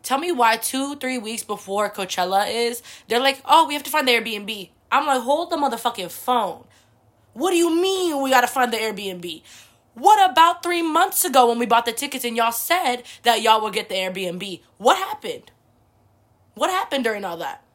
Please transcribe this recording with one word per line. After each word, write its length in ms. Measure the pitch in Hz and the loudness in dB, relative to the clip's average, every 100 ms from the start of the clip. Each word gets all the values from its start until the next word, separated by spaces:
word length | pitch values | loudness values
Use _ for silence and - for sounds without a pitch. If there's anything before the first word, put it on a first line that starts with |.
Tell 160 | - 269 | -2 -4
me 140 | 339 | -2
why 240 | 294 233 226 | 2 2 2
two, 400 | - 262 277 285 | -2 -4 -6 -6
three 220 | 254 254 | -6 -6
weeks 260 | 220 226 | -6 -10
before 440 | - 202 - 196 208 | -8 -10 -4 -2 -2
Coachella 640 | 208 214 - 180 196 202 | -4 -6 -4 0 2 0
is, 300 | 226 233 233 - - - | -2 -2 -4 -14 -20 -2
they're 140 | 233 | 2
like, 200 | 269 269 | 2 0
"Oh, 240 | - 311 311 | 4 6 6
we 60 | |
have 100 | 294 | 0
to 60 | 294 | -2
find 180 | 311 262 | 0 2
the 40 | |
Airbnb." 580 | 233 220 214 202 214 - _ _ | 2 0 -8 -8 -12 -14 _ _
I'm 160 | 247 302 | 0 2
like, 160 | 262 | 0
"Hold 280 | 233 294 339 | 2 -2 0
the 60 | 330 | -2
motherfucking 540 | 285 226 240 220 180 | -2 -2 -4 -4 -10
phone. 540 | - - 247 196 156 - _ _ _ _ _ _ | -10 -2 0 0 -6 -16 _ _ _ _ _ _
What 180 | 220 339 | -4 0
do 40 | 349 | 2
you 140 | 339 | 2
mean 500 | 330 370 381 359 285 | 2 0 0 -2 -2
we 100 | 269 | 2
gotta 180 | 254 240 | 2 2
find 240 | 269 247 | 0 0
the 60 | 220 | 0
Airbnb? 680 | 220 202 196 180 175 156 - - - _ _ | -4 -4 -8 -8 -10 -12 -16 -20 -20 _ _
What 360 | 226 302 427 370 | 0 4 6 4
about 320 | 311 330 349 | 6 4 4
three 200 | 349 349 | -2 -2
months 420 | 330 311 381 - | 0 2 2 0
ago 240 | 359 262 240 | 2 4 4
when 100 | 233 | 4
we 80 | 240 | 2
bought 180 | 233 | 2
the 80 | 233 | 2
tickets 320 | 226 285 269 | -6 -6 -6
and 120 | 240 226 | -4 0
y'all 160 | 226 | -2
said 500 | 226 - 349 320 247 - - | -2 0 0 0 -2 -8 -2
that 200 | 240 226 | 0 2
y'all 180 | 220 220 | 4 2
would 120 | 214 | 2
get 160 | 202 208 | -6 -6
the 80 | 190 | -4
Airbnb? 680 | 185 185 180 175 196 175 _ _ | -4 -6 -8 -8 -10 -12 _ _
What 180 | 214 370 | 2 2
happened? 520 | 381 427 208 135 - _ _ _ _ _ _ _ _ _ _ | 0 -8 -10 -12 -14 _ _ _ _ _ _ _ _ _ _
What 160 | - 330 | -4 -2
happened 340 | 370 - 277 | -2 -4 -2
during 200 | 233 208 | -2 -4
all 120 | 196 170 | -8 -8
that? 260 | 180 - _ | -10 -12 _